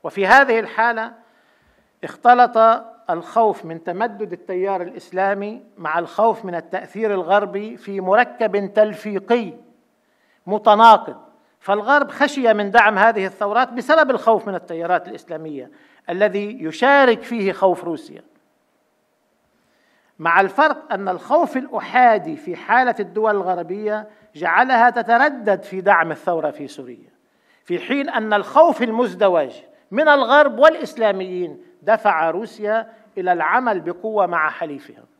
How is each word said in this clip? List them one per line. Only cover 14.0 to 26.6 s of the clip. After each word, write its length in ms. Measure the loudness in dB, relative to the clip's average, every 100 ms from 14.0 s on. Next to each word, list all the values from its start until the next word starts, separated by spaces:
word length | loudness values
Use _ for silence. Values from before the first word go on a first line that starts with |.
| 2
الخوف 380 | 2 2 0 -2
من 60 |
التيارات 540 | -10 -10 -10 -2 -2 -4
الإسلامية 640 | -18 -14 -12 -10 -14 -16 _ _ _ -12
الذي 540 | -2 -2 -2 -8 -10
يشارك 580 | -12 -2 2 4 4 2
فيه 300 | -4 -4 -4
خوف 320 | 0 0 0
روسيا، 380 | -6 -10 -12 -20 _ _ _ _ _ _ _ _ _ _ _ _ _ _ _ _ _ _ _ _
مع 220 | 2 2
الفرق 520 | 2 2 0 0 -8
أن 160 | -8 -6
الخوف 480 | -8 -2 0 0 -4
الأحادي 800 | -6 -10 -2 2 4 4 -2 -12
في 200 | -12 -12
حالة 380 | 0 0 0 -4
الدول 360 | -8 -4 -2 -2
الغربية 720 | -2 -6 -6 -8 -6 -6 -10 _ _
جعلها 560 | -8 0 0 2 4 2
تتردد 720 | 2 0 2 2 0 -2 -4
في 180 | -4 -4
دعم 300 | 2 2 0
الثورة 400 | -4 -4 -4 -4
في 180 | -8